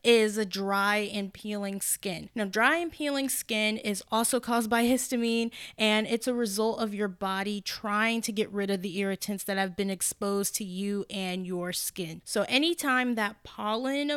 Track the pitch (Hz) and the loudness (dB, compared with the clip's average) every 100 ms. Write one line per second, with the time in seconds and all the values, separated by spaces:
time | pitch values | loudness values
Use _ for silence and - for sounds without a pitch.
0 | 233 233 214 208 202 196 196 196 202 208 | 6 6 6 2 -2 -2 0 2 2 2
1 | 202 208 196 - 208 208 196 196 - - | 0 -4 -6 -8 -6 -4 -4 -4 -2 -2
2 | 196 170 214 226 202 202 247 330 339 - | -4 -6 -6 -4 -2 4 4 4 -2 -4
3 | 294 277 269 - - 214 214 220 208 190 | -2 0 0 -2 -2 0 2 0 -2 -4
4 | - 220 233 254 240 233 220 233 240 254 | 0 0 2 0 2 0 2 4 4 4
5 | - 247 233 233 233 - - - 214 214 | 2 0 2 2 0 -4 -14 0 2 4
6 | 226 226 254 240 226 196 220 - 220 202 | 2 0 0 0 0 0 0 0 -2 0
7 | 208 180 190 190 196 208 - - 214 208 | -4 -2 -4 -2 -2 -4 -6 -6 -2 2
8 | 226 226 220 208 208 202 196 196 190 185 | 2 2 0 -2 0 0 0 0 -2 -2
9 | 196 190 - 196 - 190 190 180 196 190 | 0 -2 -4 -4 -2 -2 -2 0 -2 0
10 | - - 202 202 196 - 196 185 202 202 | -2 -2 -2 0 0 -4 -6 -4 -2 -2
11 | - 202 185 185 180 180 180 - - - | -4 -4 -4 -4 -4 -4 -4 -4 -4 -6
12 | 165 160 - - - 254 330 339 285 254 | -8 -10 -4 -2 2 2 2 2 2 2
13 | 247 226 208 214 - - 214 226 262 277 | 2 0 -2 -4 -14 -6 -2 -2 0 0
14 | 294 | 0